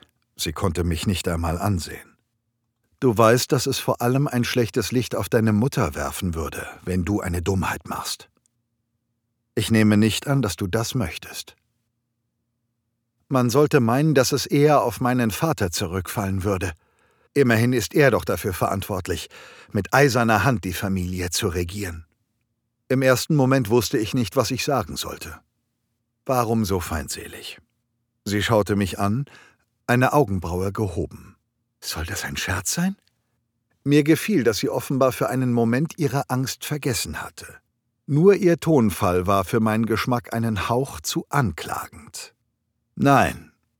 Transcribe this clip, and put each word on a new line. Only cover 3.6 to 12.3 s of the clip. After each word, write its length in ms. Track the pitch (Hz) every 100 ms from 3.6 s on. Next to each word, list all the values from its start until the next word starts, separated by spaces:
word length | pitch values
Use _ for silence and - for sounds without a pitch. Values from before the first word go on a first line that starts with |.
| 139
es 140 | 127
vor 220 | - -
allem 280 | 120 135 143
ein 160 | 123 117
schlechtes 480 | 127 113 - 104
Licht 220 | 123 110 104
auf 120 | 101
deine 240 | 120 110
Mutter 440 | 107 127 - 90 71
werfen 400 | 71 - 92 80
würde, 300 | 73 - - - -
wenn 180 | 92
du 160 | 87 104
eine 220 | - 85
Dummheit 480 | 85 95 82 - -
machst.“ 400 | - - - - _ _ _ _ _ _ _ _ _ _ _ _ -
„Ich 160 | 104
nehme 260 | 110 107 104
nicht 300 | 110 - -
an, 140 | 139
dass 140 | 110 -
du 120 | 98
das 280 | 110 117 131
möchtest.“ 640 | - - - - - - _ _ _ _ _ _ _